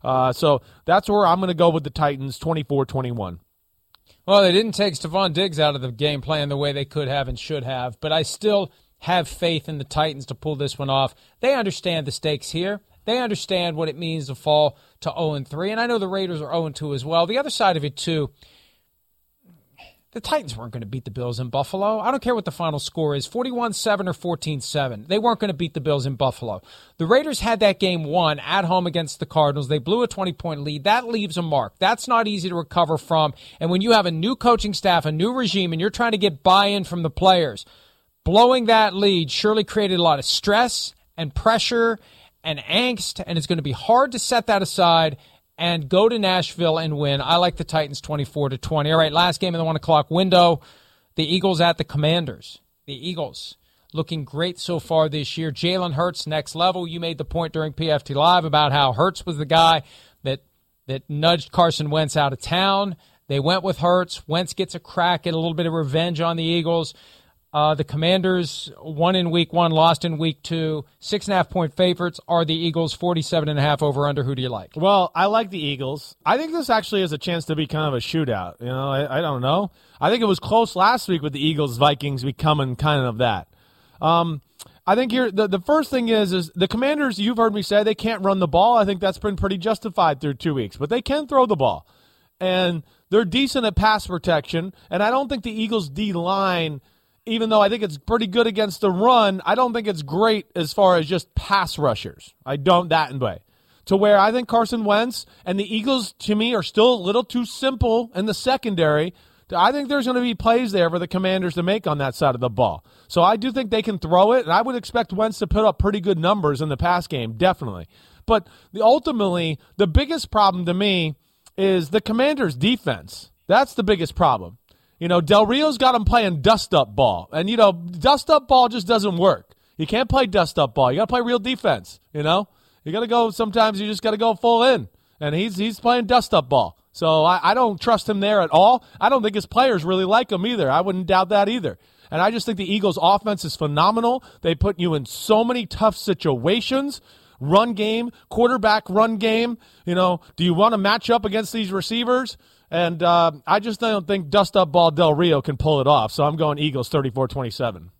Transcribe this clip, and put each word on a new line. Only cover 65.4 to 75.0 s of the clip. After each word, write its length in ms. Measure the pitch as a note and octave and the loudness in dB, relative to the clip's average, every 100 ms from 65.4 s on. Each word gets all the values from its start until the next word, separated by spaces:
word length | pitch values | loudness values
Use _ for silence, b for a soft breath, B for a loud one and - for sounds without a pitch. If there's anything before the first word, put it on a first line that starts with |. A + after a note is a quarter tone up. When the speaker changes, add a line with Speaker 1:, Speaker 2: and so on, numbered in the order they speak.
| E3+ | -2
Speaker 2:
bit 120 | D#3+ E3 | -2 -2
of 60 | |
revenge 480 | E3 C#3+ D3+ F3 D#3+ | -2 -2 -2 -2 -2
on 160 | E3+ E3 | -2 -2
the 80 | |
Eagles. 500 | E3 E3+ E3 E3+ D#3 b b b b b _ | -2 0 0 -2 -2 b b b b b _
Uh, 240 | D3+ D3+ | 0 0
the 80 | D3+ | 0
Commanders 880 | D3 D3 D#3+ F#3+ F#3 F#3 E3+ - - - | -4 -2 0 2 2 0 -2 -8 -14 -16
won 380 | D#3 D3+ E3+ F#3 | -12 0 0 2
in 140 | F3 | 0
week 240 | E3+ D#3+ | 0 0
one, 160 | F3 E3+ | 2 2
lost 340 | D#3+ E3 D#3+ | 4 4 4
in 140 | E3+ D#3 | -2 -2
week 240 | E3 D3+ | -4 -4
two. 420 | - E3 D#3+ D#3 - _ | -6 -4 -2 -4 -10 _
Six 260 | - G#3 G3+ | -6 -6 -2
and 60 | |
a 40 | F#3+ | 0
half 100 | E3 | 0
point 260 | F#3+ D#3+ | -2 -4
favorites 460 | - F3+ F3 F3 - - | 0 0 0 -4 -6 -2
are 160 | E3+ | 0
the 100 | D#3+ | 0
Eagles, 380 | D#3+ E3+ D#3+ D#3+ | -2 -2 -2 -4
forty-seven 560 | - F3+ E3+ D3 E3+ D3+ | -2 -2 -2 0 -2 0
and 100 | D3 | 0
a 40 | |
half 200 | D3 D3 | 0 2
over 240 | D3+ C3+ C#3+ | 0 0 -2
under. 160 | C#3 | -2
Who 120 | C3+ | -4
do 80 | C3 | -4
you 80 | B2+ | -4
like? 220 | A2 F2+ D#3 | -6 -10 -2
Speaker 1:
Well, 340 | F#3 G3+ | 4 4